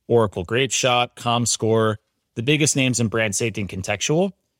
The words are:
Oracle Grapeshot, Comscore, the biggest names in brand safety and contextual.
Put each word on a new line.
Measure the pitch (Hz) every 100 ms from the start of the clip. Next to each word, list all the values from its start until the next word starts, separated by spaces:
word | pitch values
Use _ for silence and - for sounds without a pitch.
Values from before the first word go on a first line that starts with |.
| -
Oracle | 120 107 98 85
Grapeshot, | 117 131 - 131 123 120 -
Comscore, | 120 120 117 - 110 113 110 107 _ _ _ -
the |
biggest | 117 151 156 143
names | 131 117
in | 113
brand | 113 110 98
safety | 117 101
and | 95
contextual. | 95 92 104 - 156 190 - _ _